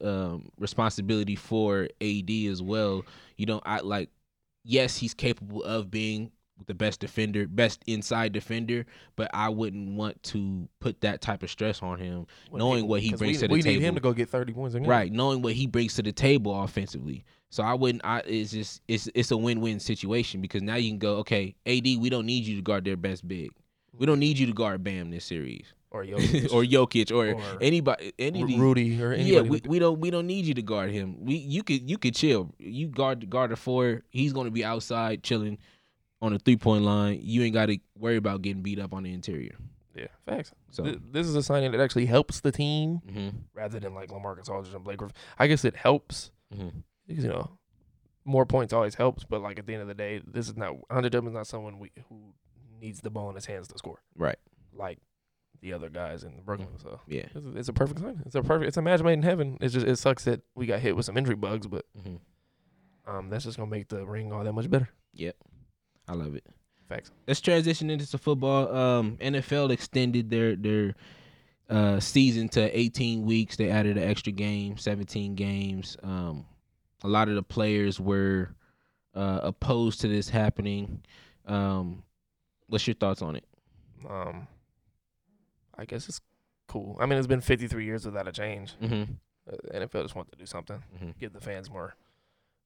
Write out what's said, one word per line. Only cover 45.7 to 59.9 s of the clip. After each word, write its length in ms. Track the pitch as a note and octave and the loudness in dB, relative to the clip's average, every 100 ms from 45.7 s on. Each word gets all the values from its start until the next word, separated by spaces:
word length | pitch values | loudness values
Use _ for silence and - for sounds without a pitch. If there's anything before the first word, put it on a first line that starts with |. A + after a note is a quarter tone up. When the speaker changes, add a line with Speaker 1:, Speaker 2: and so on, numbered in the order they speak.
| - | 4
Speaker 2:
helps 540 | B2 C#3+ - - - _ _ | 6 6 2 -10 -12 _ _
Speaker 1:
Mm-hmm. 140 | G2+ F#2 E2+ - _ - | -10 -8 -10 -14 _ -10
Speaker 2:
because, 180 | D#3+ | -4
you 60 | A#2+ | -2
know, 280 | - - F#3 _ _ _ _ _ _ | -2 -6 -12 _ _ _ _ _ _
more 220 | - C3+ B2+ | 0 4 4
points 260 | C3 A#2 | 2 2
always 220 | A2+ G#2+ | 2 2
helps. 300 | - B2 A#2+ | 2 2 2
But, 160 | - A2 | -4 -6
like, 160 | G2+ G2+ | -4 -10
at 80 | G#2 | -10
the 80 | |
end 80 | A2 | -8
of 60 | G2+ | -8
the 60 | |
day, 260 | G2+ G#2 G#2 - | -8 -6 -8 -8
this 220 | G#2 A#2 | -8 -6
is 80 | A2 | -6
not, 180 | G2 C2+ - | -6 -8 -4
Andre 200 | B2+ B2 | 0 2
Drummond's 240 | B2 A#2 A2+ | 0 -2 -6
not 100 | G#2+ | -10
someone 320 | A2+ G#2+ G2+ | -10 -12 -14
we, 120 | G2+ - - | -18 -20 -20
who 240 | A2+ G#2 F#2+ _ _ - A2+ | -20 -20 _ _ _ -20 -16
needs 200 | A2 G2 | -14 -10
the 100 | A2+ | -8
ball 180 | G#2+ G2+ | -8 -8
in 60 | |
his 120 | F#2+ G2 | -10 -10
hands 220 | G2 F#2 | -10 -12
to 100 | - | -14
score. 220 | - - _ - | -14 -16 _ -2
Speaker 1:
Right. 220 | D#2+ - _ _ _ | -2 -2 _ _ _
Speaker 2:
Like 260 | - F#2+ F2 _ _ _ _ _ _ | -12 -10 -12 _ _ _ _ _ _
the 120 | F#2 | -12
other 160 | F2 D#2 | -10 -10
guys 320 | D#2+ E2+ E2 | -8 -8 -10
in 160 | F2 C#2+ | -14 -14
Brooklyn. 240 | F#2+ G2+ F#2 D2 | -10 -8 -10 -14
Speaker 1:
Mm-hmm. 100 | D2 | -16
Speaker 2:
So 120 | G#1+ - | -18 -8
Speaker 1:
Yeah. 180 | B1+ - | -8 -8
Speaker 2:
it's, 120 | - C#3+ A2 | -12 -12 -10
it's 120 | B2+ | -4
a 40 | |
perfect 260 | A#2 C#3 D3+ | 0 0 0
sign. 220 | G3+ G#3 | -8 -8
It's 100 | C3+ | -6
a 80 | C3+ | -2
perfect. 260 | C3 D#3+ D3+ | 2 2 2
It's 80 | D#3 | 0
a 40 | |
match 200 | D#3+ F3+ | 4 6
made 120 | E3 | 6
in 80 | D#3+ | 6
heaven. 360 | D#3+ F3+ C#3 C3 | 4 2 0 -2
It's 140 | C3 | 0
just, 120 | B2 | 2
it 100 | A#2+ | 4